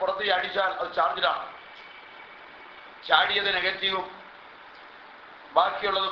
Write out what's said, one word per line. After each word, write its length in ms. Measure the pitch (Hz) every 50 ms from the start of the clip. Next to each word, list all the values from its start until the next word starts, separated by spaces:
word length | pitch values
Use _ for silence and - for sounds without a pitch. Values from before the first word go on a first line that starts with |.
പുറത്ത് 240 | 190 185 190 190 208 196
ചാടിച്ചാൽ 420 | 185 180 180 - - 202 190 185 156 -
അത് 100 | 170 170 - -
ചാർജിലാണ്. 480 | 165 170 - 190 175 165 151 - - - - - - - - - - - - - - - - - - - - - - - - - - - - - - - - - - -
ചാടിയത് 420 | 165 156 185 208 208 202 202 202 190
നെഗറ്റീവും 500 | 180 175 190 190 - 190 196 190 185 185 - - - - - - - - - - - - - - - - - - - - - - - - - - - - - -
ബാക്കിയുള്ളത് 520 | 160 180 202 - - 208 202 190 190 190 190